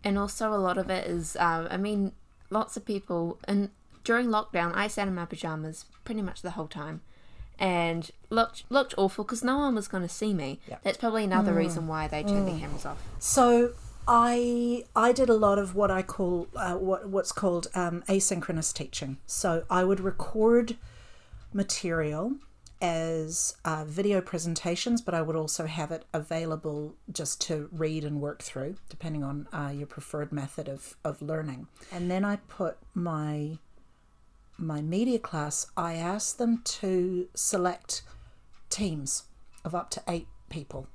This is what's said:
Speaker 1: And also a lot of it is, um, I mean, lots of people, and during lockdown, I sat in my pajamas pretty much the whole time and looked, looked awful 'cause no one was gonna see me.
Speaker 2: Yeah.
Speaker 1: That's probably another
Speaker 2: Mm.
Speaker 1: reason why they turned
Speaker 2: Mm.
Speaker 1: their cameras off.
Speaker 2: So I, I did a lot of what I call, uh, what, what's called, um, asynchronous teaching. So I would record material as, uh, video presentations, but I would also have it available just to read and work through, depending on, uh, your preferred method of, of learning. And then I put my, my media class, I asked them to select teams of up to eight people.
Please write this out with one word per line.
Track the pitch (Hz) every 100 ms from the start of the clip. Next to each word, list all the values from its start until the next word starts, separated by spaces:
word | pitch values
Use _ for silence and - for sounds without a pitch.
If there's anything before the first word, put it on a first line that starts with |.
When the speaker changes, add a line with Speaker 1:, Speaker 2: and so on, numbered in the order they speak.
Speaker 1:
And | 208 202
also | 202 - 220
a | 208
lot | 185 180
of | 185
it | 185 -
is, | 175 156 -
um, | 175 165 165
I | 180
mean, | 202 208 196 - - - -
lots | 208 220 -
of |
people, | - 202 - 175 170 -
and | - 202 196 - - -
during | - 233 247
lockdown, | 214 220 175 170
I | 185 208
sat | 208 196
in |
my | 185 170
pajamas | 156 170 156 156 156 - -
pretty | - 220
much | 190 -
the | 180
whole | 175 156
time | 165 147 156 - - - - - -
and | 190 180 170 165 160 - -
looked, | 220 226 - -
looked | 269 262 -
awful | 190 -
'cause | 208 226
no | 247 269
one | 285
was | 226 202
gonna | 190 175
see | - 214
me. | 190 139 139 -
Speaker 2:
Yeah. | -
Speaker 1:
That's | 196 190
probably | 233 220
another | 208 185 202
Speaker 2:
Mm. | 170
Speaker 1:
reason | 165 165 160
why | 156 156
they | 151
turned | 202 202 190
Speaker 2:
Mm. |
Speaker 1:
their | 160
cameras | 160 - 147
off. | 143 - -
Speaker 2:
So | - - 240 240 240 - - - -
I, | 233 240 240 240 240 240 240 -
I | - 233
did | 247 254
a |
lot | 226 208 202
of | 196
what | 190 202
I | 185
call, | 190 - 185 175 170 -
uh, | 185 180
what, | 190 185 202
what's | 190 -
called, | - 196 175 165
um, | 185 175 175 -
asynchronous | 196 190 170 - 165 160
teaching. | - 139 - 139 135 -
So | - 190 165 -
I | 180
would | 185 196
record | 190 - - 220 220 233 233 226 - - - - - - -
material | 196 - - 175 165 151 151 208 277 - - - -
as, | 180 165 165 160 156 160 - -
uh, | 165 156 151
video | 156 202 196
presentations, | 185 170 165 165 175 175 240 233
but | -
I | 175
would | 160
also | 160 156 - 160
have | 156 151
it | 160 -
available | 160 151 165 165 156 156 147 151 - -
just | - 151 -
to | - 156 147
read | 165 156 156
and | 147 147
work | 143 147
through, | - 135 139 202 -
depending | - 165 151
on, | 139 143 143
uh, | - 143
your | 143 143
preferred | - - 156 147
method | 147 139 - 135
of, | 135 - -
of | 151 143
learning. | 151 160 156 127 - - -
And | 180 175
then | 185
I | 202 202
put | - - 170 - -
my, | - 175 156 151 151 147 160 - - - _ _ _ - - - -
my | 160 151
media | 151 185 240 233
class, | - 160 147 - - -
I | 170
asked | 165 170 202 - -
them | 240 233
to | - - 196 185 180 180 180
select | - - 196 180 175 - - - - - - - - -
teams | - 202 156 135 - - - - -
of | 165
up | 175 175
to | - -
eight | 170 - - -
people. | 160 139 139 131